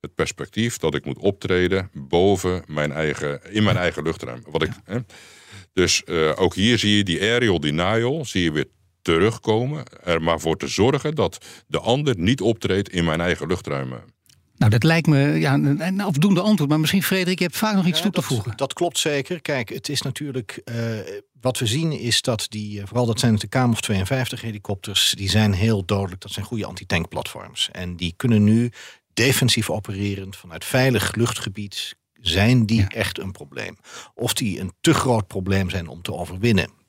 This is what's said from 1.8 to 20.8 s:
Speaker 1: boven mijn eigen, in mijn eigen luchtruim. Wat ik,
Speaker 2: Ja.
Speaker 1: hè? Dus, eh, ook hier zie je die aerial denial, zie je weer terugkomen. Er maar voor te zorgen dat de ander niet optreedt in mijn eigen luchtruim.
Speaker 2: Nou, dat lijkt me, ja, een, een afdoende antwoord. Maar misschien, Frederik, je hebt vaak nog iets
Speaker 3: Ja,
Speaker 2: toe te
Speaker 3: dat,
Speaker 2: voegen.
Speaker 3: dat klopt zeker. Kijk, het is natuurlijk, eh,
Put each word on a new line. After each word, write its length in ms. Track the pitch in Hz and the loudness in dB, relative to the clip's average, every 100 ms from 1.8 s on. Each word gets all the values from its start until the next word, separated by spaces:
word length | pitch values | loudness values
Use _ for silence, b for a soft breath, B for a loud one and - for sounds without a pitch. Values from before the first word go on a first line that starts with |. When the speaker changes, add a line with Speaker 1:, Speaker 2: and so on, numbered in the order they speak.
| 92 | -4
Speaker 1:
boven 680 | 73 67 85 95 95 92 90 - | -12 0 4 4 4 0 -4 -6
mijn 240 | 76 76 | -4 -2
eigen, 480 | 73 78 73 73 71 - | -2 -2 -2 -6 -8 -6
in 100 | 107 | 0
mijn 140 | 104 92 | 2 2
eigen 260 | 90 82 | 0 -2
luchtruim. 380 | 78 80 62 62 67 | -4 -6 -8 -12 -6
Wat 120 | 76 | -2
ik, 60 | 78 | -2
Speaker 2:
Ja. 120 | - - | -4 -8
Speaker 1:
hè? 60 | 107 123 B B B B 98 92 | -8 -8 B B B B -20 -8
Dus, 300 | - 87 - | 0 2 0
eh, 280 | - 85 78 73 | -2 0 0 2
ook 200 | 90 92 | 0 2
hier 240 | 107 117 | 2 2
zie 180 | 104 104 | 2 2
je 60 | |
die 180 | 98 80 | 2 0
aerial 380 | 101 120 120 87 | 0 2 2 2
denial, 680 | 76 76 90 113 120 156 127 | 0 0 0 0 0 -4 -4
zie 180 | 95 | -2
je 80 | 85 | 0
weer 160 | 76 67 _ _ _ | -2 -4 _ _ _
terugkomen. 840 | - 82 104 113 - 110 127 82 - - | 0 4 2 0 -2 0 0 -6 -12 -12
Er 180 | 90 82 | -2 0
maar 180 | 82 80 | 2 0
voor 180 | 80 80 | 0 -2
te 100 | 69 | -2
zorgen 480 | - 110 139 156 151 | 2 4 4 -2 -2
dat 300 | 90 - B B B | -2 -2 B B B
de 120 | 80 | -4
ander 380 | - 131 147 101 | 0 2 2 2
niet 240 | 90 135 | 2 2
optreedt 480 | 98 110 98 98 98 | 2 0 0 0 0
in 140 | 92 85 | 0 0
mijn 160 | 80 | 2
eigen 260 | 87 82 76 | 0 -2 -2
luchtruim. 420 | 90 - 69 65 62 - _ _ _ _ _ | -4 -4 -6 -6 -10 -16 _ _ _ _ _
Speaker 2:
Nou, 160 | 110 | 4
dat 120 | 110 | 6
lijkt 240 | 156 165 160 | 4 4 4
me, 100 | 143 143 156 | 6 4 2
ja, 140 | 151 | 2
een, 280 | 139 147 143 165 | 2 2 0 0
een 140 | 190 | -2
afdoende 400 | 202 143 202 175 | -2 2 4 4
antwoord. 280 | 208 214 143 | 4 2 4
Maar 100 | 151 | 2
misschien, 240 | 156 196 | 4 2
Frederik, 340 | - 190 180 185 | 2 0 0 0
je 60 | 180 | -2
hebt 120 | - | 0
vaak 180 | 214 202 | 0 2
nog 100 | 180 | 2
iets 120 | 175 | 2
Speaker 3:
Ja, 60 | |
Speaker 2:
toe 80 | 214 | 0
te 60 | 185 | -2
Speaker 3:
dat, 100 | - | -2
Speaker 2:
voegen. 240 | 127 101 101 | -2 -2 -6
Speaker 3:
dat 160 | 135 | -6
klopt 240 | - 175 - | -2 -2 0
zeker. 440 | 160 143 131 180 | 0 -2 -2 -6
Kijk, 280 | - 139 117 | -4 -4 -4
het 200 | 139 - | -8 -6
is 120 | 139 | -4
natuurlijk, 600 | 139 131 147 131 110 - - | -4 -6 -6 -6 -8 -12 -8
eh, 100 | 117 | -4